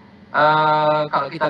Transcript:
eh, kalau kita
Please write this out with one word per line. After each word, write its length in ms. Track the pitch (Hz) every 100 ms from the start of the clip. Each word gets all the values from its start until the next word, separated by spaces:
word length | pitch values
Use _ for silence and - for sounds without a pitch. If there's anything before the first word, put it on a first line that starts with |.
| - - -
eh, 680 | 143 151 156 156 156 151 151 151
kalau 160 | 151 139
kita 160 | 156 151